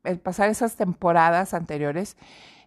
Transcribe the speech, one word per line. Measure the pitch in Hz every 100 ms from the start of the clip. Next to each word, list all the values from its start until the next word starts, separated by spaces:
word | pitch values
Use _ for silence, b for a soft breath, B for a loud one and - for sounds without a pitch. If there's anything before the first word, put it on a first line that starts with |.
el | 180 180
pasar | 185 180 208
esas | 220 226 -
temporadas | 196 170 180 170 165 170 190
anteriores, | 175 165 147 147 151 208 - B B B B